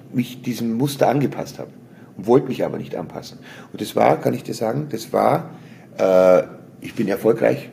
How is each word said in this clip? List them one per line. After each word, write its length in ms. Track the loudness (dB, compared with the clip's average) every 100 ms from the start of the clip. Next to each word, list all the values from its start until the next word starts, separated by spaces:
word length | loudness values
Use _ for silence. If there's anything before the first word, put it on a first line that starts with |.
| -8
mich 280 | -4 -4 -6
diesem 340 | -8 -6 -4
Muster 340 | -2 -2 0 2
angepasst 500 | 2 0 -4 -10 -12
hab 100 | -14 -16 -20 -20 -20 -8
und 100 | 2
wollte 200 | 2 2
mich 160 | -4
aber 140 | -4 -6
nicht 180 | -8 -10
anpassen. 420 | -10 -12 -16 -18 -20 -20 -16
Und 100 | -10
das 120 | -4
war, 240 | 2 4 4
kann 140 | 0
ich 120 | -2
dir 100 | -6
sagen, 320 | -4 -4 -4 -4
das 240 | -8 -4
war, 380 | 0 2 2 -2 -16 -20 -20 -12 0
äh, 460 | 4 6 8 6 4 -8 -20 -16
ich 140 | -12
bin 120 | -4 -2
erfolgreich, 600 | 0 2 2 2 0 -6